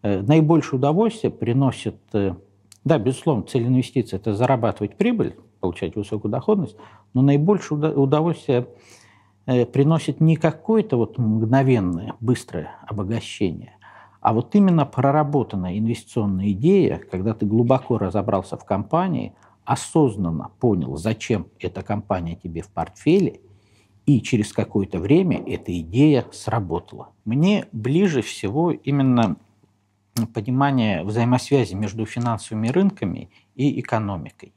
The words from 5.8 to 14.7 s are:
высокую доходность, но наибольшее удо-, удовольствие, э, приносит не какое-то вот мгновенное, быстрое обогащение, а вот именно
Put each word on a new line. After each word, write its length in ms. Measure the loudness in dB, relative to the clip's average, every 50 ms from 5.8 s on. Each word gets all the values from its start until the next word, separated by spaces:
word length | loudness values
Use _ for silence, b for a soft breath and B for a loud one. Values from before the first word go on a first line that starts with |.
| -8 -6 -6
высокую 340 | -8 -8 -6 -8 -6 -4 -4
доходность, 440 | -4 -2 0 0 0 0 0 -6 -8 B B B B B B B 0
но 80 | 4
наибольшее 560 | 4 4 4 4 4 2 2 0 0 -4 -4 -2
удо-, 220 | -2 0 2 2
удовольствие, 640 | 2 2 2 2 2 0 -2 -4 -2 0 0 0 0 -4 b b b b b b b b b b b b b b _
э, 200 | 0 2 2 0
приносит 540 | 2 2 2 4 4 2 2 0 -4 0 2
не 160 | 4 4 4
какое-то 600 | 4 2 -2 -2 -2 -2 2 2 2 2 2 0
вот 220 | 0 0 0 -2 -2
мгновенное, 960 | 0 0 0 0 2 4 4 4 4 4 2 2 2 -2 -4 -4 -8 -10 -12 _
быстрое 560 | -2 -2 -2 -2 -2 -10 -10 -10 -10 -10 -16 -18 -14
обогащение, 920 | -10 -8 -6 -4 -4 -6 -6 -6 -10 -6 -4 -4 -4 -4 -6 -14 -18 -20 _ B B B B B B B B
а 120 | 0 0
вот 220 | 0 0 -2 2 2
именно 320 | 4 4 6